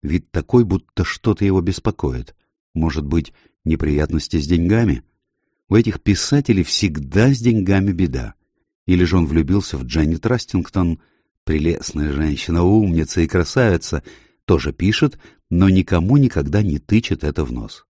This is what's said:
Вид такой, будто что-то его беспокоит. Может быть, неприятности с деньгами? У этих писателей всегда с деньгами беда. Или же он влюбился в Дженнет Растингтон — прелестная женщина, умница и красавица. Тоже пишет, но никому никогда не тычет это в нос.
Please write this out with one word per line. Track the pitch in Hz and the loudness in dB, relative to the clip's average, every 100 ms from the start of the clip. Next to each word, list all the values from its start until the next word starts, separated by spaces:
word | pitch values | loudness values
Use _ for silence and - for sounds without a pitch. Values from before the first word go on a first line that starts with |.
Вид | 73 80 - | -2 -4 -4
такой, | - 76 123 | -8 2 2
будто | 110 95 _ - | 2 0 _ -6
что-то | 90 - - 101 | -4 -2 -2 0
его | 101 95 | 0 0
беспокоит. | 87 92 - - 73 62 60 - _ _ _ | 0 -2 -4 -4 -6 -6 -10 -18 _ _ _
Может | 82 80 76 | -2 -2 -2
быть, | 71 82 73 _ _ _ | -2 -2 -2 _ _ _
неприятности | - 78 76 73 76 80 - 82 | -4 -2 0 0 0 -2 -2 -4
с | 73 | 0
деньгами? | 87 85 110 113 65 - _ _ _ _ _ _ | 0 2 2 2 -2 -6 _ _ _ _ _ _
У | 101 | 2
этих | 113 101 | 2 -2
писателей | - 98 - 143 139 101 | 0 0 2 0 2 0
всегда | 87 - 101 76 69 95 123 | 0 -2 -2 -4 -4 2 2
с | 135 | 2
деньгами | 117 113 92 98 98 | 2 0 2 2 2
беда. | 90 90 64 55 - _ _ _ _ - | 0 -2 -2 -8 -14 _ _ _ _ 0
Или | 90 | 2
же | 87 90 | 4 2
он | 80 | 2
влюбился | 78 76 98 - 69 | 0 2 0 -2 -8
в | |
Дженнет | 62 78 78 82 | -4 0 0 0
Растингтон — | 113 123 - 95 85 98 87 82 _ _ _ _ | -2 -2 -2 -4 -2 -2 -2 -2 _ _ _ _
прелестная | - 78 78 71 - 76 76 | -4 -2 0 -2 -6 -6 -4
женщина, | 71 78 73 - 85 | -2 -2 -4 -2 0
умница | 87 107 104 82 76 - | 2 4 2 0 -2 -2
и | 82 | 0
красавица. | 95 82 - 120 85 - 78 - - _ _ | 0 0 0 2 0 -2 -8 -8 -20 _ _
Тоже | - 85 73 | 0 0 0
пишет, | 67 95 107 147 - - _ _ | -2 0 2 0 -2 -20 _ _
но | 87 95 | 2 4
никому | 95 90 90 90 143 | 4 2 0 2 2
никогда | 131 90 71 104 | 2 0 -2 -2
не | 104 73 | 0 -4
тычет | - 104 - - | 0 0 0 -4
это | 78 76 | -4 -4
в | 71 | -4
нос. | 62 55 - _ | -6 -10 -16 _